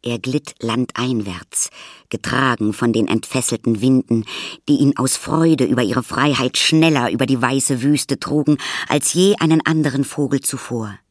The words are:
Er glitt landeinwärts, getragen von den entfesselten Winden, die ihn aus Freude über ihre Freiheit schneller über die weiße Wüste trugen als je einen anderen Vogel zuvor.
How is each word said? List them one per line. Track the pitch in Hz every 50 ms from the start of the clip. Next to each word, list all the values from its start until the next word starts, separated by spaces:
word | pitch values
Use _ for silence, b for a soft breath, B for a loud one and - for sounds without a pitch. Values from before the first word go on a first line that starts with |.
| -
Er | 120 120 110
glitt | - 135 127 147 _ - - _
landeinwärts, | - 113 110 123 127 - - - 127 127 131 113 104 98 92 87 - _ - - - - B B B B B B B B
getragen | - 110 - - 123 127 135 131 120 - 107 104 104
von | - 123 120
den | 110 113 107
entfesselten | - - 110 - - - 131 120 - 120 113 - 117 113 101
Winden, | 117 127 131 131 - _ 117 113 110 B B B B B B B B
die | - 147
ihn | - 147 139 139
aus | - 123 131 -
Freude | - - - 143 156 165 165 160 143 151
über | - 123 117
ihre | 123 98 - 131 117
Freiheit | - - - 135 147 139 123 127 127 -
schneller | - - - - 160 160 165 156 139 120 113
über | 87 120 131
die | 113 135 123
weiße | 123 123 135 139 - - 143 120
Wüste | 117 143 151 139 - - 139 -
trugen | - - 143 151 143 - 151 139 B B B B B B
als | - 151 - - -
je | 165 185 196 202 -
einen | 180 156 160 160 -
anderen | - 165 160 151 147 123 135 139
Vogel | - - - 147 123 143 135
zuvor. | - - - 131 - - 127 117 110 104 98 - _ _